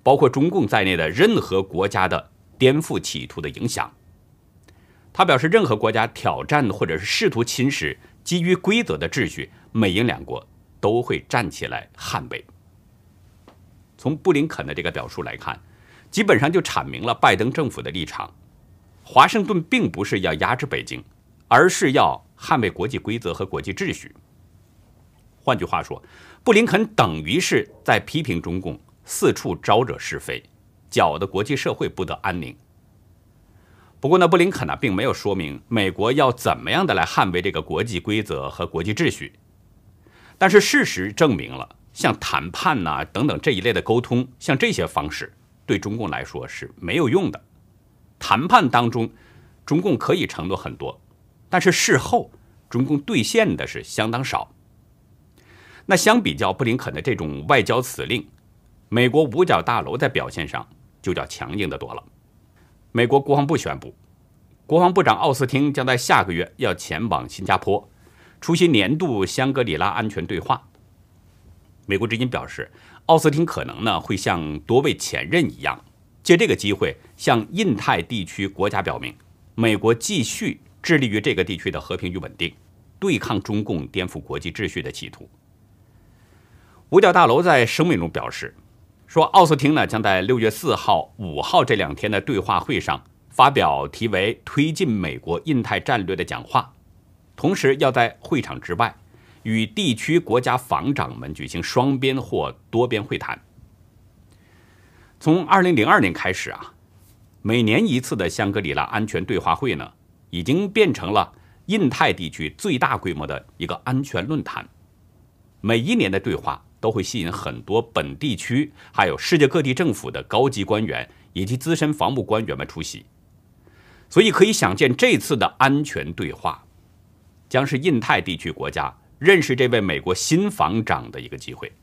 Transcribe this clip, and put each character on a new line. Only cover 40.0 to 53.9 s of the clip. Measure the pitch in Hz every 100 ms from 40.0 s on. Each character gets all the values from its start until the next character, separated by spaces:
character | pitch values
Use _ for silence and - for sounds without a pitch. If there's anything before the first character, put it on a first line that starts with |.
| _ _ - -
但 | 185
是 | 202
事 | - 294 190
实 | 92 98
证 | 107 160 90
明 | 58
了， | 65 - _ _
像 | - 131 -
谈 | - - 85
判 | - 180 135
呐、 | 82 71 78
等 | 98 139
等 | 78
这 | 156
一 | 95
类 | 107
的 | 90
沟 | - 117
通， | 120 123 127 -
像 | - 135
这 | 240
些 | 165 82
方 | - 73
式， | - - _ _ _ -
对 | 107
中 | 107 110
共 | 98
来 | 64
说 | - - -
是 | - - -
没 | 85 117
有 | 135
用 | 170 151
的。 | - _ _ _ _ _ _ _ -
谈 | - 104 180
判 | 233 139
当 | 120 120
中， | 117 113 - - - - _ -
中 | 151
共 | 190 131
可 | -
以 | 151 107
承 | - 85
诺 | 95
很 | 73 -
多， | 65 - _ _ _ _ _
但 | 185
是 | 185
事 | - - 143
后 | - 240 - - _ _ -
中 | 120
共 | 135 147
兑 | 185 185
现 | 104 226 208 78
的 | 65
是 | -
相 | -